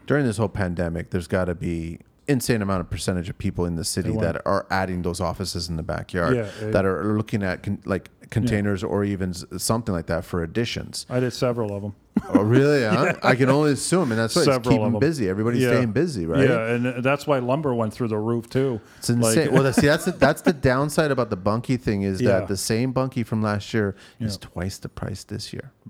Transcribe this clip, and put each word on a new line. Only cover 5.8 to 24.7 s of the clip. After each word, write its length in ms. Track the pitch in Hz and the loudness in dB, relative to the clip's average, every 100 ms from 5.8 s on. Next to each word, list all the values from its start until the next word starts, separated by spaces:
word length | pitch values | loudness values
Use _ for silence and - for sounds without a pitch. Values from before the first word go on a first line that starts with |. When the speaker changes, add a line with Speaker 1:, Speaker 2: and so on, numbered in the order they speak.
Speaker 1:
backyard, 540 | 80 80 - 90 - 123 | -4 -6 -6 -2 0 0
Speaker 2:
Yeah, 60 | 104 - 107 | -4 -8 -2
it 20 | |
Speaker 1:
that 140 | 104 | 0
are 180 | 95 87 101 107 | 0 0 0 -2
looking 260 | 110 110 | 0 -2
at 220 | 98 90 | -2 -4
con-, 160 | - 101 | -4 -6
like, 240 | - 95 - _ | -4 -4 -6 _
Speaker 2:
Yeah. 60 | - | -4
Speaker 1:
containers 540 | 117 123 107 104 95 | -2 0 2 0 -2
or 180 | 104 101 | -2 0
even 280 | 101 98 92 | 0 -2 -4
s-, 140 | 87 - 92 | -6 -10 -6
something 360 | - 113 117 | -2 -2 -2
like 140 | 87 82 | -4 -2
that 180 | 82 | -4
for 160 | - 90 | -4 -4
additions. 600 | 82 101 117 - - - - | -4 -2 -4 -6 -8 -12 -6
Speaker 2:
I 80 | 127 | -2
did 140 | 127 | -2
several 420 | - 127 120 107 101 | -2 -2 -2 -4 -6
of 60 | |
'em. 120 | 104 - _ - | -8 -12 _ -4
<laughs> 120 | - | 0
Speaker 1:
Oh, 80 | 95 | 2
really? 420 | 104 120 143 147 | 4 6 6 4
Huh? 200 | 110 110 160 | 4 2 2
Speaker 2:
Yeah. 60 | - | 2
Speaker 1:
I 120 | - | 2
can 140 | 127 131 | 4 4
only 240 | 139 151 | 4 4
assume, 380 | 135 - 175 147 | 2 2 2 2
and 80 | 110 | 0
that's 140 | 113 180 | 2 2
why 60 | |
it's 40 | 143 | 4
Speaker 2:
Several 240 | 131 120 113 | 4 4 4
of 40 | |
Speaker 1:
keeping 140 | 107 110 | 4 2
Speaker 2:
'em. 40 | |
Speaker 1:
busy. 280 | 147 156 95 | 2 2 0
Everybody's 340 | 95 110 120 | 0 0 2
Speaker 2:
Yeah. 80 | 127 | 4
Speaker 1:
staying 220 | 117 120 | 4 2
busy, 340 | 104 175 120 80 | 0 0 -2 0
right? 200 | 80 131 | 4 4
Speaker 2:
Yeah, 180 | 120 113 | 4 0
and 360 | 120 123 123 | 0 -2 0
that's 220 | 127 143 - | 0 0 2
why 120 | 135 | 0
lumber 340 | 123 139 147 | 2 0 0
went 180 | 120 110 | 0 -2
through 140 | - 120 | -2 -2
the 100 | 107 | 0
roof 300 | 110 117 110 | 0 -2 -2
too. 300 | 127 135 113 - - | 0 0 -2 -8 -6
Speaker 1:
It's 100 | - | 0
insane. 360 | 120 113 113 151 | 2 4 4 4
Speaker 2:
Like 60 | |
<laughs> 20 | |
Speaker 1:
Well, 80 | 135 | 4
that's, 160 | 135 170 | 4 4
see, 60 | 143 | 4
that's 180 | 156 | 4
the, 80 | - | 0
that's 300 | 175 139 160 | 2 2 4
the 100 | - | 0
downside 580 | 147 131 127 151 160 151 | 2 2 2 0 0 2
about 180 | 131 113 | 0 -2
the 60 | 98 | -2
bunkie 400 | 98 110 117 123 | 0 0 0 -2
thing, 260 | - 101 | 0 0
is 180 | 98 92 | 0 0
Speaker 2:
Yeah. 200 | 123 95 | 2 2
Speaker 1:
that 80 | 95 | 0
the 80 | 95 | -4
same 360 | - 113 127 | -2 0 0
bunkie 300 | 127 131 123 | -2 -2 -4
from 200 | 113 110 | -4 -2
last 300 | 107 104 - | 0 -2 -2
year 220 | 113 101 - - - | -2 -2 -4 -14 -8
is 140 | 113 98 | -6 -6
Speaker 2:
Yeah. 80 | - | -10
Speaker 1:
twice 300 | - 92 | -8 -8